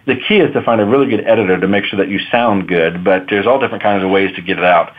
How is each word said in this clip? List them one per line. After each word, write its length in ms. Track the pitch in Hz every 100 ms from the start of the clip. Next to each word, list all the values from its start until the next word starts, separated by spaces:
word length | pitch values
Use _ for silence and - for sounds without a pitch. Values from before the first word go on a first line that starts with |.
The 120 | - 123
key 200 | - 208
is 140 | 143
to 100 | -
find 160 | - 113
a 40 |
really 220 | 104 139 127
good 180 | 104 113
editor 320 | 113 95 90
to 100 | 95
make 160 | 101 -
sure 120 | 98
that 100 | 95
you 100 | 98 -
sound 380 | 120 120 101 85
good, 340 | 87 82 90
but 260 | 92 92 92
there's 160 | 101 104
all 120 | 135
different 240 | 120 104
kinds 220 | 104 101
of 60 | 95
ways 240 | 98 98 95
to 60 |
get 160 | 87 87
it 60 |
out. 280 | 90 85 80